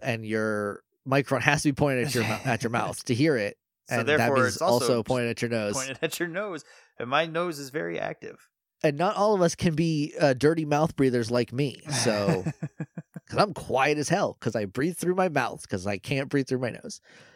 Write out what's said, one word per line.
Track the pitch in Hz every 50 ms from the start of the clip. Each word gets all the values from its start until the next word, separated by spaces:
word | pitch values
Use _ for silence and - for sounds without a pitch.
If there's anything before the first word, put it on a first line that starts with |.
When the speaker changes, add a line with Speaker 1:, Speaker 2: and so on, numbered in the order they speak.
Speaker 1:
and | - 135 117 113 110
your | 107 110 110 110 110 107 104 104 104 - - _ _ _ _ -
microphone | 135 131 143 131 - 139 120
has | - 156 147 143 -
to | 151
be | 135
pointed | - 143 143 131 127 117
at | 135 120
your | 123 110
mou-, | 104 107 - -
at | 131 117 110 -
your | 113
Speaker 2:
<laughs> |
Speaker 1:
mouth | 117 117 107 90 90 - -
to | - 120
hear | 107 147 160 143
it. | 117 101 104 - _ _ _ _ _ _ -
Speaker 2:
So | 127 117
Speaker 1:
And | 113 135
Speaker 2:
therefore, | 151 147 117 120 135
Speaker 1:
that | 131 127
means | 127 -
Speaker 2:
it's | -
also | - 127 120 123 123
Speaker 1:
also | 120 123 117 107
pointed | - 131 123 120 117
at | 113 - 120
your | 117
nose. | 117 113 107 104 104
Speaker 2:
pointed | 131 131 135 131 -
at | 165 156 - -
your | 175 170
nose. | 160 185 214 208 175 143 - - - - _ _ _
And | - 120 123
my | 135 151 165
nose | 165 160 165 175 180 160 143
is | 143 131
very | 127 156 170 170 170 -
active. | 50 - - - - - - - _ _ _ _ _ _ _ -
Speaker 1:
And | - 156 143
not | 143 175 202 214
all | - 202 214 214
of | 190
us | 175 165 -
can | - - 175 156
be, | 147 170 165 160 151 147 156 - -
uh, | 170 143 127
dirty | 123 131 151 165 165 160
mouth | 147 147 143 156 160 -
breathers | - 135 131 123 120 117 107
like | 120 123 120 -
me. | 117 127 147 131 - - - 151
So, | 143 123 117 120 107 104 101 98 160 92 92 165 - - - 143 _ - 156
Speaker 2:
<laughs> | - - - - _ - - _ -
Speaker 1:
'cause | -
I'm | 120 196 208 160
quiet | - - - 110 127 135 147 151
as | 151 143
hell, | - 165 202 175 107 - -
'cause | - 123 104
I | 117 104
breathe | 95 - 123 143 180 170
through | - - 175 180
my | 190 185
mouth, | 185 147 143 120 104 98 - -
'cause | - - 95 90
I | 101 101
can't | 92 - - 147 135 139 131
breathe | - 143 131
through | - 131 127
my | 127 117
nose. | - - - - - - _ - - - - - _